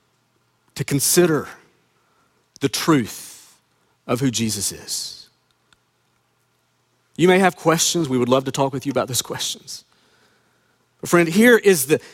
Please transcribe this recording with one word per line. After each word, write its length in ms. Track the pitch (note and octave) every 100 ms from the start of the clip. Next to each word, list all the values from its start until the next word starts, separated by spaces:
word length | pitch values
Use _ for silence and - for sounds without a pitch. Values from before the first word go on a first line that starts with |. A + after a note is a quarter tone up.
| _ _ _ _ _ _ _
to 80 | -
consider 680 | - C#3 - - F3 D3 - - _ _ _ _ _ _ _ _ _ -
the 100 | C3+
truth 880 | - - D3 G2 - - - - _ _ _ _ _ -
of 140 | B2
who 100 | C3
Jesus 420 | A2+ A2+ G2+ -
is. 560 | E2 - - - - - _ _ _ _ _ _ _ _ _ _ _ _ _ _ _ _ _ _ -
You 120 | F3
may 120 | F#3
have 160 | F#3 -
questions. 520 | D#3+ E3 - E3+ D3
We 80 | B2+
would 140 | A#2+
love 160 | C3+ C3+
to 40 |
talk 220 | C#3+ C3+
with 140 | C3 C#3+
you 40 |
about 160 | B2+ A2+
those 140 | A#2+
questions. 640 | - - - - - - _ _ _ _ _ _ _ _ _ _ _ _
But 60 | D#3
friend, 200 | F3 E3
here 280 | F3+ A#3+ A3+
is 300 | G3+ F3 B2+
the, 140 | D3+ -